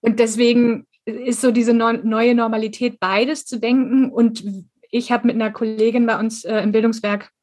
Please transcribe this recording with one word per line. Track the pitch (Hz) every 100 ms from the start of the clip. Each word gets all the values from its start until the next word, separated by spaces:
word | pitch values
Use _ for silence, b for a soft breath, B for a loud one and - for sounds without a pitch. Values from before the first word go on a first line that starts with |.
Und | 226 220
deswegen | 226 214 240 240 240 226 - _ -
ist | 226 247 240
so | 254
diese | 233 226
no-, | 233 226 233
neue | 226 220 233 240
Normalität, | 226 220 220 214 247 247
beides | 185 196 247 302 -
zu | 233
denken. | 226 254 240 262 262
Und | 262 233 220 196 196 175 _ _
ich | 240 240
habe | 240 233
mit | 226
einer | 220
Kollegin | 214 220 220 226 233 233
bei | 220
uns, | 220 226
äh, | 240 220
im | 202
Bildungswerk | 214 226 226 208 202 - _